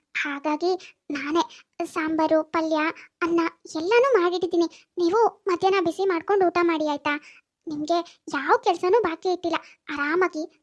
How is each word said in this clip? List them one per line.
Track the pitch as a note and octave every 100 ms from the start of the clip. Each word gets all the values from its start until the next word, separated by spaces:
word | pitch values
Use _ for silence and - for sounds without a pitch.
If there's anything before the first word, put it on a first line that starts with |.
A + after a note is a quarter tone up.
| _ -
ಹಾಗಾಗಿ | D4 C#4+ D4+ D4+ F4 F#4 - _ -
ನಾನೇ | C#4+ C#4+ E4 - - _ - E4+
ಸಾಂಬಾರು, | E4+ D#4+ D#4+ D#4 D#4
ಪಲ್ಯ, | D#4 E4+ D#4+ D#4 D#4 - - -
ಅನ್ನ | E4+ E4+ E4 - - D#4
ಎಲ್ಲನೂ | E4+ A#4+ C5+ A4
ಮಾಡಿಟ್ಟಿದ್ದೀನಿ. | F4 F4 F4+ E4+ E4 - _ -
ನೀವು | E4+ A4 G#4+ - G4
ಮಧ್ಯಾಹ್ನ | F4 F#4+ G4 E4+
ಬಿಸಿ | D#4+ G4
ಮಾಡ್ಕೊಂಡು | E4+ - G4+ F4
ಊಟ | F4
ಮಾಡಿ | E4+ D#4+ D4+
ಆಯ್ತಾ? | D4 D4 D4 - - _ _ -
ನಿಮ್ಗೆ | D4+ D4+ E4+ E4+ - -
ಯಾವ | C#4+ C#4 A4+
ಕೆಲ್ಸನೂ | G#4 F4 F4+ A#4
ಬಾಕಿ | F4+ D#4+ F#4
ಇಟ್ಟಿಲ್ಲ, | F4 E4+ - - - -
ಆರಾಮಾಗಿ | D4 C#4+ F4 F4 D#4 D#4+ _